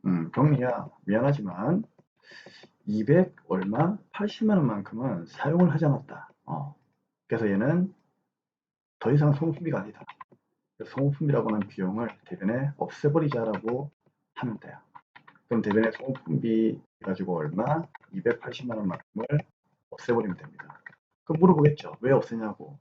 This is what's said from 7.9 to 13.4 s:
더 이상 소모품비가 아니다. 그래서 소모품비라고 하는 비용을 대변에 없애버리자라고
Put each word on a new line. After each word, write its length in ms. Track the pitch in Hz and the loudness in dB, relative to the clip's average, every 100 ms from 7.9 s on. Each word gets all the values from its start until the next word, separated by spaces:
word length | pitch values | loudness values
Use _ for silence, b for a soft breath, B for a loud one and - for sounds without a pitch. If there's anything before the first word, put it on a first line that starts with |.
| - _ _ _ _ _ _ _ _ _ _ | -6 _ _ _ _ _ _ _ _ _ _
더 120 | 110 | 2
이상 220 | 147 151 | 4 4
소모품비가 460 | 139 165 151 165 117 | 4 0 -2 -4 -4
아니다. 220 | 104 - - - - _ _ _ _ _ | -6 -16 -20 -20 -20 _ _ _ _ _
그래서 160 | - 127 | -10 0
소모품비라고 540 | 143 139 151 123 110 | 0 0 0 2 2
하는 180 | 107 101 | -2 -4
비용을 420 | - 95 104 117 - - | -4 -4 -2 -6 -8 -16
대변에 460 | 87 98 123 143 - | -6 -2 -2 -2 -4
없애버리자라고 1120 | - - 147 160 151 123 | -8 -2 2 2 2 0